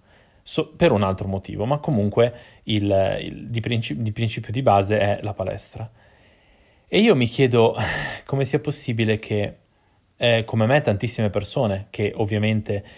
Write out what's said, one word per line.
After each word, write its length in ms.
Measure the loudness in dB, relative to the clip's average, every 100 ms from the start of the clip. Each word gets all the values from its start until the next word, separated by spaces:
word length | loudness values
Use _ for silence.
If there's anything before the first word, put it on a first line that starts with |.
| _ _ _ _
So-, 260 | -6 -6 -6 2
per 160 | 2
un 120 | 4
altro 240 | 2 -2 -4
motivo, 380 | -6 -6 -6 -2
ma 120 | -2
comunque 800 | 0 0 0 2 2 0 -18 _ -4
il, 480 | -2 2 2 2 -2
il, 260 | -8 -10 -8
di 120 | -6
princi-, 420 | -4 -4 -4 -4
di 100 | -4
principio 400 | -2 -4 -4 -6
di 100 | 0
base 380 | 4 4 4 0
è 200 | 0 -2
la 120 | -6
palestra. 560 | -6 -6 -6 -10 -14 -14 -16 _ _ _ _ _ _ _ _ _
E 120 | 4
io 160 | 6 6
mi 100 | 2
chiedo 500 | 2 4 6 4 4 -4 -4
<sighs> 240 | -8 -10 -4
come 200 | -2 0
sia 140 | -2
possibile 580 | -4 -6 -6 0 0 0
che, 400 | -2 -4 -4 -8 _ _ _ _ _ _
eh, 280 | 2 2 2
come 200 | 0 4
me 160 | 4
tantissime 480 | 2 0 -2 -2 -2
persone 580 | -2 -4 -2 -2 -2 -6
che 240 | -4 -4 -2
ovviamente, 680 | -2 0 0 0 -2 -6 -8